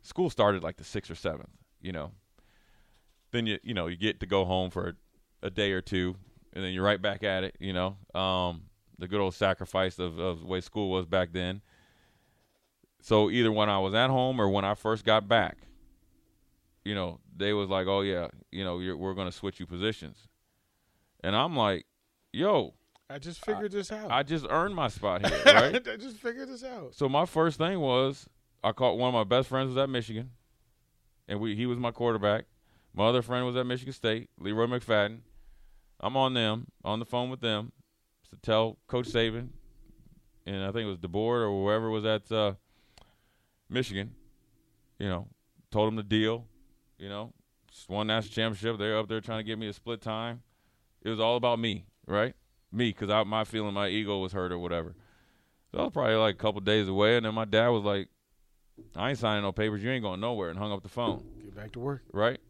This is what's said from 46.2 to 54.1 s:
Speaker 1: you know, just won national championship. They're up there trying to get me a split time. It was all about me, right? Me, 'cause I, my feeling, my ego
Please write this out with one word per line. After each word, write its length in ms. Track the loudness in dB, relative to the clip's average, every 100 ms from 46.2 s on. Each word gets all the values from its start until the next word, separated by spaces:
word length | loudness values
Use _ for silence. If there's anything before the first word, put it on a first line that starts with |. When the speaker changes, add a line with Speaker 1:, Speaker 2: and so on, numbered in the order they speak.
| 2 -2 -8 _ _ _ _ _
Speaker 1:
you 120 | -12
know, 240 | -12 -12 -16 _ _ _
just 180 | -20 -6
won 180 | -2 0
national 260 | 0 0
championship. 440 | -2 -2 -2 -4 -2
They're 180 | 0 0
up 100 | 0
there 120 | -4
trying 180 | -4 -6
to 40 |
get 160 | -6 -6
me 80 | -8
a 60 |
split 280 | -10 -10 -8
time. 400 | -6 -6 -6 -10 _ _ _ _ _ _
It 80 | -6
was 100 | 0
all 160 | 2 4
about 240 | 2 2
me, 260 | 0 -4 -10 _ -2
right? 260 | 0 0 -4 _ _ _
Me, 220 | 0 0
'cause 160 | 0 0
I, 140 | 2
my 200 | 2 0
feeling, 300 | -2 -2 -2
my 160 | -2 -2
ego 300 | -2 -2